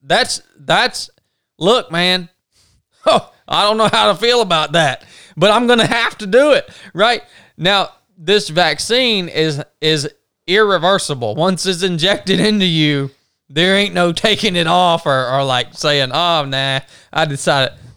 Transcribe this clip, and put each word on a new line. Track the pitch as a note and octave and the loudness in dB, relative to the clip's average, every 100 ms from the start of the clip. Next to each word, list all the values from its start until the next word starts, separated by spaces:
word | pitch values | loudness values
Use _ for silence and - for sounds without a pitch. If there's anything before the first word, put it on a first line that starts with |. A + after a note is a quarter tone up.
That's, | C#3 F#3 B3 - _ _ | 0 0 0 -6 _ _
that's, | C#3 E3+ B3 - - _ _ _ _ _ | -2 0 0 -4 -14 _ _ _ _ _
look, | E3 B3 - | 0 0 0
man, | E3 F3+ F#3 F3 _ _ _ _ | -2 0 -2 -6 _ _ _ _
<laughs> | _ _ _ - | _ _ _ 0
oh, | D4 - _ - | 0 -2 _ -6
I | D#3 | -2
don't | G3+ A3 | 0 2
know | G#3+ | 0
how | A3 G#3 | 2 0
to | F#3+ | 0
feel | A#3 A#3+ | 0 0
about | G#3 E3 D3 | 0 0 0
that, | E3 D3+ B2+ - - - - | 0 0 -2 -14 -20 -18 0
but | F#3+ | 2
I'm | G#3+ A#3+ | 4 4
gonna | A#3+ A3 | 2 2
have | A#3 A#3 - | 0 -2 -6
to | G#3 | 0
do | A3+ D4 | 2 4
it, | A3+ - - G3+ | 2 0 -20 -16
right? | E3+ A3 A#3+ - - _ - | -2 0 0 -6 -20 _ -4
Now, | E3 G3 F3+ _ _ _ | 0 0 -2 _ _ _
this | D#3+ G#3 G3+ | 0 0 0
vaccine | D#3+ E3+ - - A#3+ B3+ G#3 F3 | 0 0 0 -2 0 2 0 -2
is, | - D#3+ C#3 - _ | -2 -2 -2 -10 _
is | D#3 D#3 C#3+ _ _ _ - | -2 -2 -4 _ _ _ -2
irreversible. | F#3+ G#3+ F#3 E3+ G3 - C#3 A#2 A#2 | 2 2 2 2 0 -2 -6 -4 0
Once | F3 F3+ F#3 | 0 0 -2
it's | F3 | -2
injected | F#3 E3+ F3 G#3 F#3 F#3+ | -2 0 0 -2 -2 0
into | G#3+ G#3+ F#3 | 0 0 0
you, | D#3+ D3+ C#3+ C#3 _ _ _ _ | 2 0 0 -4 _ _ _ _
there | C#3+ F3+ G3 | -2 0 2
ain't | G3+ | 0
no | F3 F3 | 0 -2
taking | E3 A3+ G3+ A3 F3 | 0 -2 0 -2 -2
it | E3 | 0
off | F3+ F3+ E3+ D#3 | 2 2 0 0
or, | C3+ B2 | -2 0
or, | C3+ | -2
like, | C3+ B2+ B2 | 0 -2 -4
saying, | - D3+ C#3+ C3 | -4 -2 0 -2
"Oh, | C3+ F3 E3 C#3 | -2 0 -2 -2
nah, | C3+ C3+ C3+ - - _ | -4 -4 -4 -8 -20 _
I | - D#3 | -4 -2
decided." | C#3 - C#3+ C3 - - | -2 -2 0 -2 -6 -20